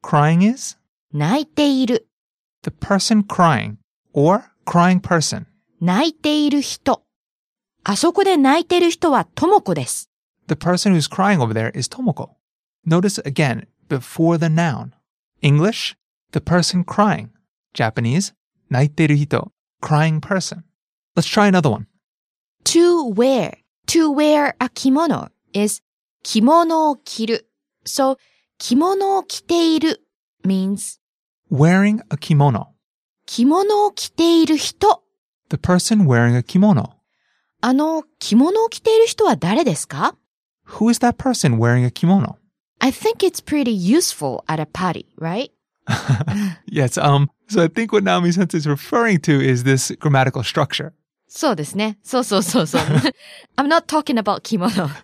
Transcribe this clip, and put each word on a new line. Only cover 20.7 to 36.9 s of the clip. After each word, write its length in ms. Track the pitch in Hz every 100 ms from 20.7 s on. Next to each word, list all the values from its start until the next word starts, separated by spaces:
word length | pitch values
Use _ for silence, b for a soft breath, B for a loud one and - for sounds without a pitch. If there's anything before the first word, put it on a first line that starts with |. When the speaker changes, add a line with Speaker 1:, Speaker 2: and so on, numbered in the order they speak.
| _ _ _ _ -
Speaker 1:
Let's 100 | -
try 200 | - 208
another 200 | 185 151
one. 160 | 98 104 _ _ _ _ _ _ _
Speaker 2:
To 480 | - 330 349 349 262
wear. 440 | 196 254 262 165 - _ _ -
To 220 | 330 311
wear 440 | 277 302 302 285 -
a 100 | 247
kimono 580 | - 269 269 330 170 - _ _
is 300 | 196 208 - _ _ _ _
着 180 | - 220
物 500 | 220 330 339 320 311
を 60 | 285
着 300 | - - 220
る. 200 | 226 _ _ _ _ -
So, 300 | - 269 269 _ _ _ _
着 200 | - 247
物 420 | 339 392 392 392
を 40 |
着 180 | - -
て 340 | - 339 330 320
い 40 |
る 220 | 311 - _ _ _ _ 185
means 520 | 190 190 196 - - _ _ _ _ _
Speaker 1:
Wearing 500 | 131 156 185 202 214 -
a 80 | 147
kimono. 520 | - 151 143 113 - _ _ _ _ _ -
Speaker 2:
着 180 | -
物 400 | 247 330 403 415
を 80 | 415
着 160 | - -
て 340 | - 330 339
い 40 | 311
る 100 | 311
人。 460 | - - 415 - _ _ _ _ _
Speaker 1:
The 80 | 143
person 480 | - 180 - 214 160
wearing 280 | 120 120
a 40 | 123
kimono. 520 | - 180 208 151 92